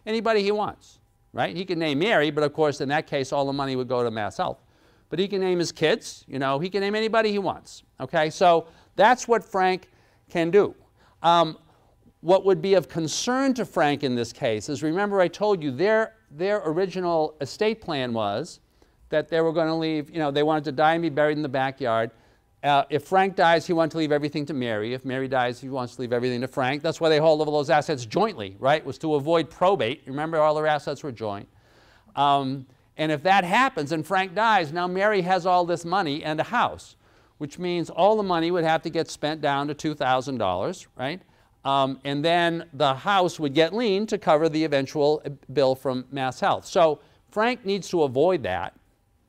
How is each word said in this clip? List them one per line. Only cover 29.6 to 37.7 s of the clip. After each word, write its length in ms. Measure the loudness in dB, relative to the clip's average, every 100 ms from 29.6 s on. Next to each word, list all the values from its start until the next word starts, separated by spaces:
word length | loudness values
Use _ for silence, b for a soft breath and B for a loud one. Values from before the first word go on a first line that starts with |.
| 2 4 0 -4 -10
Remember, 320 | -8 -4 2
all 160 | 2
their 140 | 2 0
assets 340 | 0 -2 -8
were 80 | -10
joint. 380 | -8 -8 -8 -12 b b b b b b
Um, 500 | 0 2 4 0 -6 -12 b b -6
and 120 | -2
if 140 | 0
that 180 | 2 2
happens 480 | 4 2 2 0 -4
and 160 | -4 -2
Frank 300 | -2 -2 0
dies, 360 | 2 2 0
now 140 | -4 -4
Mary 360 | 0 2 2
has 220 | 2 0
all 200 | 4 2
this 200 | 2 -2
money 380 | -2 -2 -2 -4
and 160 | -4 -4
a 60 |
house, 500 | -2 0 -2 -4 -16 _ b b b b
which 200 | -12 -6
means 320 | -4